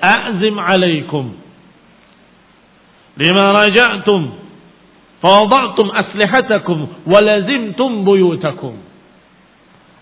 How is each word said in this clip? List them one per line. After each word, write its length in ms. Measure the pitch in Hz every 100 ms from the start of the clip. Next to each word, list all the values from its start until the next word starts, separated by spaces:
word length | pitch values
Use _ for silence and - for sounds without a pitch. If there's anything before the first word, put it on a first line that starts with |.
"A'zim 520 | 185 226 233 190 214 208
alaikum 720 | 175 190 180 156 123 147 123 95 - - _ _ _ _ _ _ _ _ _ _ _ _ _ _ _ -
lima 300 | 156 196 196 202
raja'tum 680 | 208 208 240 208 208 196 135 104 - - _ _ _ _ _ _
fa 240 | 175 202 214
wada'tum 400 | 262 240 185 208 214
aslihatakum 1120 | - 202 202 254 240 208 180 160 143 - 156
wa 120 | 196
lazimtum 800 | 214 208 190 254 214 185 262 214
buyutakum." 800 | 190 196 180 151 151 127 131 107 90 _ _ _ _ _ _ _ _ _ _ _